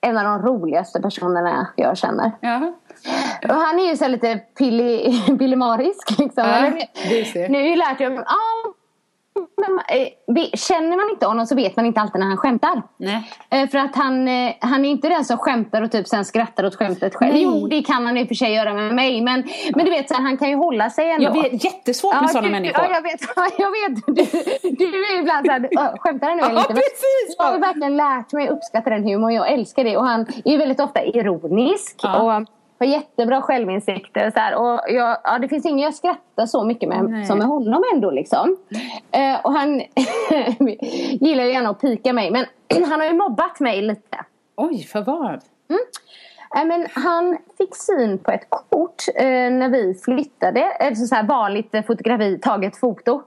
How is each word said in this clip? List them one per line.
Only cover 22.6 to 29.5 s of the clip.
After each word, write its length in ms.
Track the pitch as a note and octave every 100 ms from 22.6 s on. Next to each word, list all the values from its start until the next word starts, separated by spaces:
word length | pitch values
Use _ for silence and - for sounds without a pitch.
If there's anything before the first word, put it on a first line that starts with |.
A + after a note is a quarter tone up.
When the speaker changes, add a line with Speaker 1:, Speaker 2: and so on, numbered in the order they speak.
| F4 C#4
Speaker 1:
ja, 100 | F4+
jag 80 | F4
vet, 200 | E4 D#4+ C4+
<laughs> 80 | B4+
ja, 120 | F#4 -
jag 140 | G4
vet. 340 | G#4+ G4+ A3+ -
Du, 840 | B3+ - E4 D#4+ C5+ F#4 B3+ F4+
du 140 | G4 G4+
är 140 | F#4+
ibland 260 | D#4+ D#4 C#4+
så 60 |
här, 180 | C4 C4 E4
"Ö, 160 | B3 -
skämtar 280 | F4 C4+ C#4+
han 100 | E4+
nu 60 |
eller 100 | B3+ A#3
Speaker 2:
Ja, 40 |
Speaker 1:
inte?" 120 | C#4
Men 80 | A3+
Speaker 2:
precis. 540 | G4 - C5 C5+ G#4+ E4+
Speaker 1:
jag 80 | F4
har 140 | F#4
verkligen 380 | F#4 D#4 C#4+ C#4+
lärt 360 | D4 C4 A3+
mig 160 | D4 C#4+
uppskatta 400 | D4+ - A3 A3+
den 140 | G#3+
humorn, 300 | G#3 G3+ A3+
jag 180 | A#3 F3+